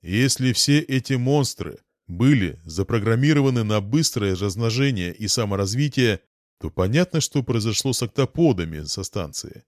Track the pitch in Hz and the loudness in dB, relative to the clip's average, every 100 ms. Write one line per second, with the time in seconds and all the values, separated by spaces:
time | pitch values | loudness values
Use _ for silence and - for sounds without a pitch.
0 | 85 101 131 - 127 117 - 147 - 131 | -2 0 2 2 0 0 2 2 2 -4
1 | - 135 123 147 127 - 80 - _ _ | -2 -2 2 2 0 -4 -10 -12 _ _
2 | - 87 127 143 90 76 82 78 95 113 | -14 0 4 4 2 -4 -10 -4 -2 0
3 | 104 117 139 147 135 123 107 107 101 139 | 2 2 4 4 2 0 0 0 0 0
4 | 160 - 101 92 101 92 117 113 139 113 | 0 0 -2 0 -2 -2 -2 0 0 0
5 | 87 - 107 - 107 98 98 117 147 131 | -4 -4 -4 -2 0 0 -2 0 -2 2
6 | 120 95 _ _ _ _ 82 - 92 135 | 2 2 _ _ _ _ -10 -2 0 2
7 | 180 160 - 147 123 117 107 104 135 123 | 0 0 -2 -2 0 -2 0 -2 -2 -2
8 | 120 - 131 - 165 101 82 78 73 - | -4 -2 -2 2 2 4 -2 -6 -8 -8
9 | 98 101 80 71 - - | -6 -6 -6 -8 -12 -16